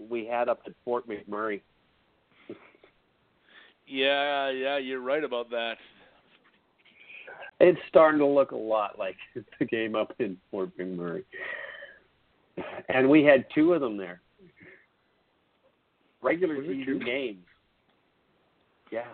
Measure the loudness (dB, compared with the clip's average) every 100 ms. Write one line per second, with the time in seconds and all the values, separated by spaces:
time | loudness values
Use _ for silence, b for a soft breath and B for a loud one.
0 | -8 -8 -4 -2 0 -2 -6 -14 -4 -4
1 | -4 -12 -8 -6 -4 -6 _ _ _ _
2 | _ _ _ _ -20 -20 -20 _ -20 _
3 | _ _ _ _ b b b _ -10 0
4 | 2 2 0 0 -2 -2 -2 -2 -4 -6
5 | -2 -2 -2 -4 -4 -4 -4 -8 -16 -20
6 | -20 _ _ _ _ _ _ _ _ _
7 | -20 B B B B 4 6 6 4 6
8 | 8 6 4 4 2 -2 -2 0 -2 -6
9 | -10 -10 -16 -16 -16 -6 -2 -2 -2 -2
10 | -4 -4 -6 -6 -10 -6 -6 -6 -8 -6
11 | -6 -8 -10 B B B B B B B
12 | B _ _ _ _ -14 -12 -12 -4 2
13 | 6 8 8 6 4 2 4 4 0 -6
14 | -10 -14 _ _ -20 _ b b b _
15 | _ _ _ _ _ _ _ _ _ _
16 | _ _ -2 0 0 -2 -4 -6 -4 -4
17 | -2 -4 -4 -8 -20 _ _ _ _ _
18 | _ _ _ _ _ _ _ _ -12 -10
19 | -10